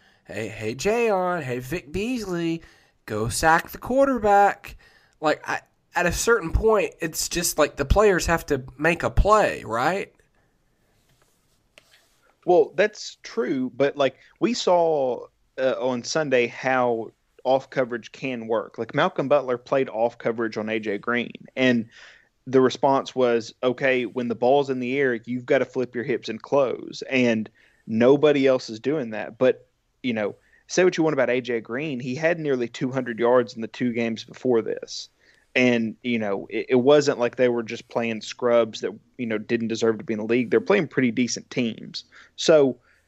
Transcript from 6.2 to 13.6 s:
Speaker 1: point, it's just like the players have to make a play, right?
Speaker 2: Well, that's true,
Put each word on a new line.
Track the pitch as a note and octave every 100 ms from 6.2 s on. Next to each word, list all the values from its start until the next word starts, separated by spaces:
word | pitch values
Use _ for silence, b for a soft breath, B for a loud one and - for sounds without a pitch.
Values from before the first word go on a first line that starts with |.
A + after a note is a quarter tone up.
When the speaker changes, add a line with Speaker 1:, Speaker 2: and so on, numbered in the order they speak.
| - A#3 E3
Speaker 1:
point, | - A3 G#3+ E3 -
it's | E3 - -
just | E3+ E3+ -
like | D3+ -
the | C3+
players | F#3 G#3+ F3 E3
have | E3 -
to | C#3 C3 -
make | D#3 E3
a | A#2+
play, | - G3 G#3+ E3 D2 -
right? | A2+ C#3+ F#3+ - _ _ _ _ _ _ _ _ _ _ _ _ _ _ _ _ _ b b b b b b -
Speaker 2:
Well, | F3 C#3+
that's | - G#3 - - -
true, | - - A#3+ C#3